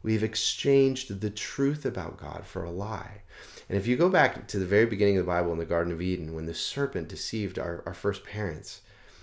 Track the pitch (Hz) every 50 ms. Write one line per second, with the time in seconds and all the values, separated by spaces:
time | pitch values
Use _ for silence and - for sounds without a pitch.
0 | - 110 110 107 107 113 - - - - - - - 143 139 139 135 135 135 -
1 | - - 101 98 104 104 - - - - - - 139 139 151 147 - 131 104 95
2 | 85 82 - - 73 76 78 85 90 - - 90 87 85 85 92 101 107 110 -
3 | - - 101 - - - - - - - - - - - - 98 95 117 127 131
4 | 170 190 185 170 139 - - - - - - 101 92 90 98 104 113 117 113 98
5 | 104 101 98 95 87 90 87 87 87 85 82 82 82 80 85 85 85 87 85 80
6 | 90 92 92 82 80 78 82 80 80 80 82 - - - - 143 143 139 - 90
7 | 82 78 95 80 - - - 110 104 95 92 87 69 85 85 85 - - 90 -
8 | - 101 98 - - - - 107 107 90 78 76 - - - - - - - -
9 | - - - -